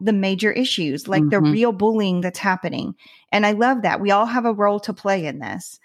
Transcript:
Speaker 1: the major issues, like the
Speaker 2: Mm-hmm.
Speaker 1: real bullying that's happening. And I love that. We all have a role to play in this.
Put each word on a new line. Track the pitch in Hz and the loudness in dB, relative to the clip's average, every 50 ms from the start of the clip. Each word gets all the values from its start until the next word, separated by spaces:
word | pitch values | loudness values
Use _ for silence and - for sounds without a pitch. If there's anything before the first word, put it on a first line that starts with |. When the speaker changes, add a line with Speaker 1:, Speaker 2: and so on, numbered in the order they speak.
Speaker 1:
the | 190 214 | 0 0
major | 214 196 190 190 190 185 220 208 | 2 2 2 0 0 0 0 0
issues, | - - 254 - - - 170 147 135 151 - | 0 0 -2 -2 -2 -2 -2 -2 -4 -4 -4
like | 175 190 170 151 147 | -2 0 2 2 4
the | 139 | 4
Speaker 2:
Mm-hmm. | 202 156 151 151 | 4 4 4 4
Speaker 1:
real | 220 233 240 | 4 2 2
bullying | 208 185 202 220 220 220 208 190 180 180 | 2 2 2 2 2 2 0 0 0 0
that's | 175 180 180 - | -2 -4 -4 -4
happening. | - 196 185 185 - 170 - - - - - _ _ - - - _ _ | -2 -2 -2 -2 -4 -6 -6 -6 -6 -8 -10 _ _ -20 -20 -20 _ _
And | - 208 208 | 0 0 2
I | 208 214 | 2 2
love | 202 233 247 269 240 208 | 2 2 2 2 2 0
that. | 175 - - | -2 -2 0
We | 202 202 | 0 2
all | 196 202 226 | 2 2 2
have | 233 240 254 233 | 0 -2 -2 -2
a | 233 | -2
role | 220 202 202 208 208 208 | 0 0 0 0 0 0
to | - - | -4 -8
play | 196 - - 196 196 190 160 | -8 -4 -2 -2 -2 0 -2
in | 147 - - | -6 -8 -8
this. | 117 101 98 190 - - - - | -10 -10 -10 -10 -12 -14 -18 -20